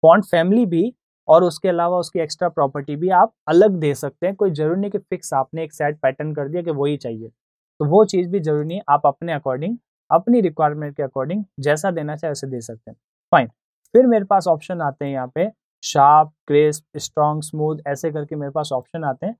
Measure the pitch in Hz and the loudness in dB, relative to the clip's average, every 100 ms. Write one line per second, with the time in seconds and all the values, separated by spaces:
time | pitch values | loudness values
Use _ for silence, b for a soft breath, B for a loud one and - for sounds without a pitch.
0 | 160 185 196 175 175 214 226 165 220 - | 8 6 4 0 2 2 2 0 -2 -4
1 | _ _ - 160 180 156 190 170 170 180 | _ _ 4 4 4 0 -2 0 0 -2
2 | 170 180 156 - 175 165 139 143 143 147 | -4 -4 -6 -4 -4 0 -2 -2 -8 -4
3 | 180 185 226 _ - 165 208 185 151 139 | 0 2 2 _ 0 4 4 2 -2 -2
4 | 143 _ 175 190 202 151 156 180 202 202 | -8 _ -6 -2 -2 0 -2 -2 -4 -6
5 | - 180 - 170 165 160 156 - 147 151 | -8 -10 -4 -4 -4 -8 -10 -4 -6 -2
6 | 131 135 156 147 143 170 170 147 143 147 | -4 -2 -8 -6 -6 -6 -6 -4 -2 -4
7 | 123 113 110 _ _ _ _ _ 147 185 | -8 -10 -14 _ _ _ _ _ 2 4
8 | 214 185 180 196 156 151 151 180 - 147 | 4 2 -2 -2 -2 -2 -2 -8 0 2
9 | 147 139 170 151 139 131 165 240 _ _ | 2 -2 -6 -6 -4 -4 -6 -8 _ _
10 | _ 165 208 240 185 156 156 147 147 143 | _ 0 2 2 2 0 -2 -2 -10 -8
11 | 135 135 135 196 202 - 139 151 196 170 | -6 -4 -6 -6 -8 -6 -2 -2 -2 -4
12 | 151 151 160 143 139 123 117 113 - 104 | -6 -8 -8 -8 -8 -10 -12 -16 -18 -20
13 | _ _ _ 170 117 _ _ _ _ 226 | _ _ _ 2 2 _ _ _ _ 4
14 | 262 226 196 196 175 156 - 175 151 135 | 6 4 2 0 2 -2 -2 -6 -6 -6
15 | 143 135 127 156 196 - _ _ - 147 | -8 -6 -6 -4 -4 -4 _ _ -4 4
16 | 139 151 156 _ - 147 151 151 _ 147 | 6 6 4 _ 0 4 4 0 _ -14
17 | - - 147 151 151 156 151 156 147 143 | -8 -2 0 -2 -8 -6 -4 -4 -6 -6
18 | 170 151 147 151 143 147 147 131 - 165 | -4 -6 -8 -8 -6 -6 -4 -6 -6 -8
19 | 151 127 180 233 | -6 -6 -8 -12